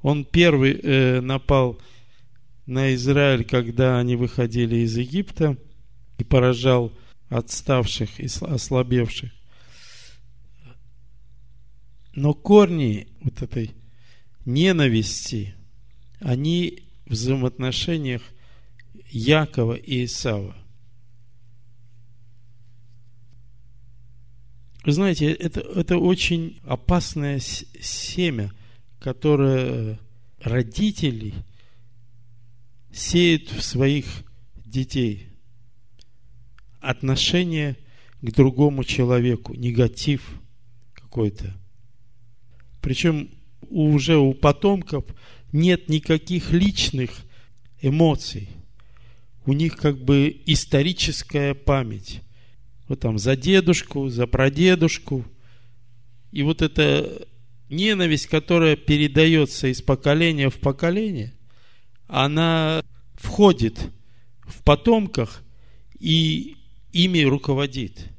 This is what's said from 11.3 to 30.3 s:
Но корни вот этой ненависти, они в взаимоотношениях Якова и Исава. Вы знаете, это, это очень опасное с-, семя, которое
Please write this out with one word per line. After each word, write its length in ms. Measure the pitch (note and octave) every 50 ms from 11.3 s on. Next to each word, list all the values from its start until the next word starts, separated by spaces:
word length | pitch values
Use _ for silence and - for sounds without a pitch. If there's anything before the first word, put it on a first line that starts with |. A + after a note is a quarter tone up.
| - - - - - - - - - - - - - - - - -
Но 180 | - C3+ D3
корни 760 | D3+ - - - G3+ G#3 G#3 F3 F3+ D#3+ C#3+ A#2 G#2 G2+ - - - -
вот 220 | - C3+ - -
этой 300 | B2 A2+ - B2+ A2+ A2 - - - - - - - - - - - - - - -
ненависти, 1080 | B2+ A#2+ C#3+ E3+ F#3+ F#3 E3 D3 C3 A2+ A2+ G#2+ F#2+ - - - - - A2 G2+ G2 F#2+ - - - - - - - - - - - - -
они 640 | G#3+ D3+ B2 B2+ C#3+ D#3 E3+ F3 F3+ - - - - - - - -
в 60 | -
взаимоотношениях 1120 | A#2 G#2+ A#2 B2+ C3+ C3+ B2+ B2+ - - C3 B2+ B2 - - - E3+ D#3+ D3 C3 B2 A#2 - - - - - - - - - - - - - - - - - -
Якова 640 | - A#2 A2 B2+ D3+ D#3 D3+ D3 - - A#2 A2+ A#2
и 300 | A2 G#2+ - C3+ B2 B2
Исава. 520 | A#2 - - - B2 A2 G2+ G2 F#2+ - - - - - - - - - - - - - - - - - - - - - - - - - - - - - - - - - - - - - - - - - - - - - - - - - - - - - - - - - - - - - - - - - - - - - - - - - - - - - - - - - - - - - - -
Вы 80 | -
знаете, 380 | C#3+ D#3 G3 G3 F3 D3+ D3 D3+
это, 280 | D#3 - - E3 - -
это 380 | - - - F#3+ E3 - F3+ F3
очень 640 | - F3+ F#3 F3+ - - E3+ E3 E3 E3 - - -
опасное 760 | - B2+ - - - F3+ F3 D#3+ - - D#3 D3 C#3+ C#3 C3+
с-, 260 | - - - - - - - -
семя, 720 | - - - - - - - - F3+ E3+ C#3 A2+ G2+ G2+ - - - - - - - - - -
которое 1000 | - C3+ B2+ - - D3+ D3 C#3 C#3 C3+ C3+ C3 B2+ B2+ B2+ A#2+ A2+ A2 A2 G#2+ - - - - - -